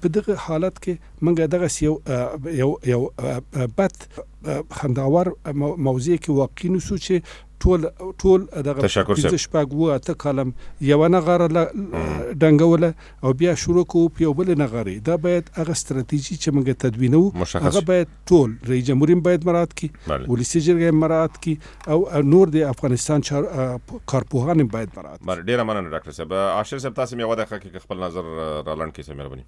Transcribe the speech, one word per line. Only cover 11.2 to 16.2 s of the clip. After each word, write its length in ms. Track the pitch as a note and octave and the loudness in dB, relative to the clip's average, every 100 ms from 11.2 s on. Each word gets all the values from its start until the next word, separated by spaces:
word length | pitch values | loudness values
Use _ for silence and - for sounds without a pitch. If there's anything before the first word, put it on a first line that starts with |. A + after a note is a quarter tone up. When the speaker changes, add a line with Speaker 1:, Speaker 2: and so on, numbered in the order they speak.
| D#3+ F3 E3+ | 4 2 2
Speaker 1:
له-، 220 | E3+ E3 | 2 0
Speaker 2:
مم. 640 | A3 G3 E3+ D#3+ - C3+ C#3 | -2 -6 -4 -4 -4 -6 2
Speaker 1:
ډنګوله 540 | D#3+ D3+ E3 E3 E3+ E3 - - | 6 8 6 6 2 -2 -12 -4
او 100 | C3+ | -2
بیا 220 | C3 F3 D#3+ | 2 2 2
شروع 280 | - F3 | 0 2
کوو 240 | F3 F3 E3+ | 2 4 2
په 140 | - | 2
یو 120 | D#3+ | 0
بلې 240 | C#3+ F#3 D#3 | 2 0 2
نغارې. 460 | C#3 A#2 G2+ G2 | 0 -2 -4 -4
دا 120 | A2 E3+ | -2 -2
باید 340 | F3 F3 E3+ | 0 -2 -2
هغه 200 | - D#3+ | -6 -6
ستراتیژي 600 | D#3+ - C3+ B2 D3 | -6 -4 -6 -2 -4